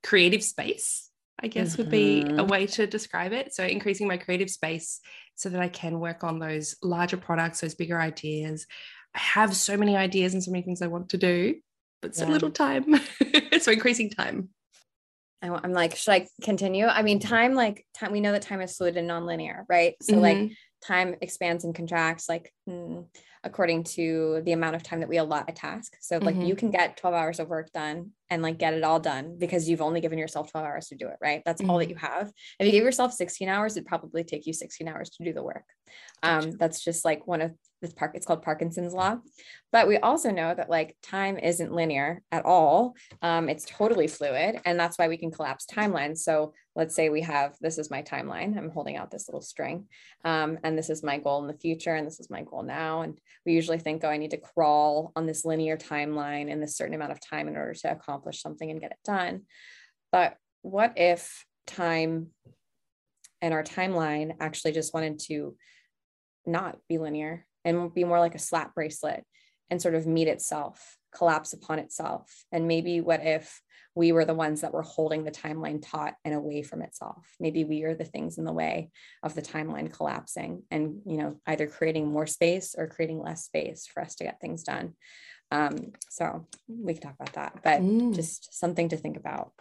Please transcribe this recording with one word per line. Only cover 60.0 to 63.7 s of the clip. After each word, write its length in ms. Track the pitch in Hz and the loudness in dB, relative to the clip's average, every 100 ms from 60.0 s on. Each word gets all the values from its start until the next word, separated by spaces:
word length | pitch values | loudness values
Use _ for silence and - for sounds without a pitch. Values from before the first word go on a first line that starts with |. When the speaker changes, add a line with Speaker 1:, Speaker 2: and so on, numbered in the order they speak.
| _ | _
Speaker 2:
But 260 | 180 170 - _ _ | 4 4 0 _ _
what 300 | - 190 233 233 | -6 0 0 4
if 500 | 175 170 - - - _ - | 4 4 -2 -18 -20 _ -18
time 640 | - 170 165 160 165 165 _ - _ _ _ _ _ _ _ - _ | -4 0 2 0 -2 -6 _ -20 _ _ _ _ _ _ _ -20 _
and 120 | 170 | -2
our 100 | 160 | 0
timeline 720 | 156 | -2